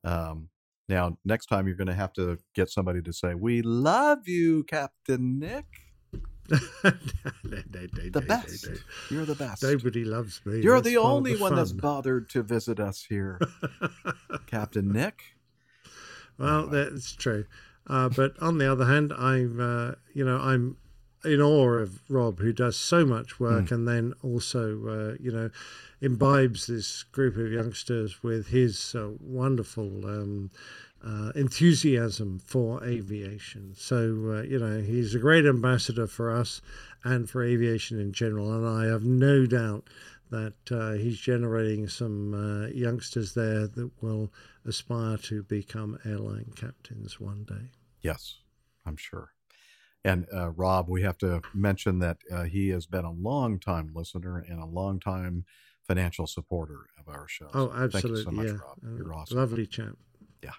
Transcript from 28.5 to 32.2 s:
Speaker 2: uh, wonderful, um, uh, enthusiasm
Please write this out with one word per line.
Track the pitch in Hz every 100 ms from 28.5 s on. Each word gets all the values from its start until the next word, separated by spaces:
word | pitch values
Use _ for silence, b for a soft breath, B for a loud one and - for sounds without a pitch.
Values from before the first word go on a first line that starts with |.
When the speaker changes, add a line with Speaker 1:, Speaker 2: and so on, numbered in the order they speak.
| 127 123 104 -
Speaker 2:
uh, | 117 104 107
wonderful, | - 127 131 131 104 - 104 98 101
um, | 104 101 101 98 B B B B _
uh, | - 107 107
enthusiasm | 147 135 - 170 151 160 127 117 98